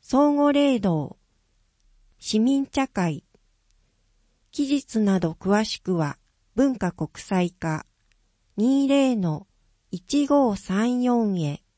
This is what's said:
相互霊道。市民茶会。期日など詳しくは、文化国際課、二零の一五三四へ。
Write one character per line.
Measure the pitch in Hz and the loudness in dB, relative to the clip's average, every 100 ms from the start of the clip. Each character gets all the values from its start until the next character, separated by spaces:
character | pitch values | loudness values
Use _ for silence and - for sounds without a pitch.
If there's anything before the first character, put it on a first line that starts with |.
相 | _ 262 294 | _ 2 4
互 | 285 285 | 4 2
霊 | 285 285 254 | 4 2 2
道。 | 196 165 147 - _ _ _ _ _ _ _ _ _ _ | 0 -2 -4 -12 _ _ _ _ _ _ _ _ _ _
市 | - 214 | -4 0
民 | 233 277 | 2 0
茶 | 277 - 269 | -2 -4 -4
会。 | - 175 151 _ _ _ _ _ _ _ _ _ _ _ _ _ | -2 -2 -4 _ _ _ _ _ _ _ _ _ _ _ _ _
期 | - 277 | -6 -2
日 | 285 - 220 | -2 -2 -2
な | 208 190 | 2 2
ど | 170 | 0
詳 | 160 185 208 | -4 0 0
し | 220 - | 0 -6
く | - 180 | -4 -2
は、 | 151 - _ _ _ | -2 -6 _ _ _
文 | - 269 247 | 0 0 0
化 | 185 | -6
国 | - 156 - | -6 -10 -10
際 | - 190 180 | -4 0 0
課、 | _ 165 156 - _ _ _ _ _ _ - | _ -6 -6 -10 _ _ _ _ _ _ -2
二 | 226 269 277 | 0 2 2
零 | 277 269 240 | 2 2 0
の | 180 151 - _ _ _ _ | -2 -4 -8 _ _ _ _
一 | 175 _ 285 285 | -14 _ -2 2
五 | 285 262 | 2 2
三 | 202 - 190 226 247 | -2 -4 -2 0 0
四 | 247 240 220 185 | 0 0 0 -2
へ。 | 151 147 _ | -4 -6 _